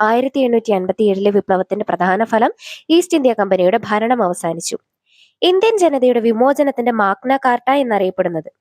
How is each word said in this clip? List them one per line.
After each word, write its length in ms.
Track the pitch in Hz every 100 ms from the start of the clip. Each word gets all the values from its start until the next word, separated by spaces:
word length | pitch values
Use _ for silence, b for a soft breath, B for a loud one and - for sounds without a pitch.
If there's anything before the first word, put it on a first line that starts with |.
ആയിരത്തി 380 | 214 233 262 277
എണ്ണൂറ്റി 320 | 247 233 220
അൻപത്തിയേഴിലെ 600 | 196 185 - 214 190 202
വിപ്ലവത്തിന്റെ 540 | 202 - 185 185 196 214
പ്രധാന 340 | 175 180 190
ഫലം, 300 | 226 220 247 - B B -
ഈസ്റ്റ് 280 | 330 349 320
ഇന്ത്യ 180 | 254 220
കമ്പനിയുടെ 400 | 196 185 180 226
ഭരണം 400 | 202 214 226 247
അവസാനിച്ചു. 540 | 185 180 170 165 - - _ _ b b b b
ഇന്ത്യൻ 360 | 339 370 440 440
ജനതയുടെ 420 | 339 277 247 233
വിമോചനത്തിന്റെ 720 | 226 220 262 285 285 262 240
മാഗ്ന 460 | 233 196 196 254 269
കാർട്ട 320 | 254 240 -
എന്നറിയപ്പെടുന്നത്, 800 | 277 254 202 185 185 180 165 - -